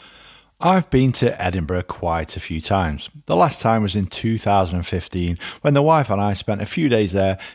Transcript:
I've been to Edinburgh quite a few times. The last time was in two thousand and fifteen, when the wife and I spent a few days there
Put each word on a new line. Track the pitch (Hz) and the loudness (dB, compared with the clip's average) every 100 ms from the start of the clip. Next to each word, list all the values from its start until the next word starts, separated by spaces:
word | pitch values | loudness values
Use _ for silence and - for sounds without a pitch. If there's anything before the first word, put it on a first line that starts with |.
| - - - - _ _ | -20 -20 -20 -20 _ _
I've | 170 185 - | 2 2 4
been | 131 131 | 2 2
to | - 120 - | 2 0 0
Edinburgh | 92 90 78 90 | -2 -2 -2 -4
quite | 87 - 87 82 80 - | -4 -6 -2 -2 -4 -10
a | |
few | - 80 | -8 -8
times. | - 98 90 73 - 147 - | 0 0 0 -4 -10 -18 -2
The | 165 | 2
last | 165 - | 2 2
time | 117 113 | 0 2
was | 104 98 | 2 -2
in | 95 | -4
two | - 113 110 | -4 -2 -2
thousand | 107 101 92 87 | 2 2 2 -2
and | 87 | -4
fifteen, | 92 - 92 87 87 - - | -6 -4 -4 -2 -4 -8 -4
when | 147 143 | 2 4
the | |
wife | 147 160 135 | 4 4 2
and | 101 | 0
I | 104 | 0
spent | 95 - 208 | -2 -4 -4
a | - | -4
few | - 156 | -2 2
days | 113 101 | 2 2
there | 98 95 95 - | 2 0 0 -8